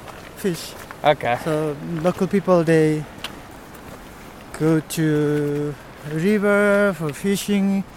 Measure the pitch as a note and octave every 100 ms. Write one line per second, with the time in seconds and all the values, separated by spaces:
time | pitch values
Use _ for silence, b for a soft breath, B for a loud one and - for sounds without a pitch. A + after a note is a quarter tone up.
0 | - - - - G3+ E3 - - - -
1 | C#3+ D3+ B2 A#2+ D#3+ D3+ D#3 C#3+ E3 E3+
2 | F3 - F#3+ G3+ F#3 F3 E3 D#3+ D#3 D#3
3 | D3 - - - - - - - - -
4 | - - - - - - D#3 D#3+ - -
5 | D#3 D3+ D3 D3 D3 D3 D3 D3 - -
6 | D3 D#3 F#3 G#3+ G3+ G3+ G3+ G3+ G3+ D#3+
7 | D#3+ C3+ G3 G3 - G3+ G3 G3 -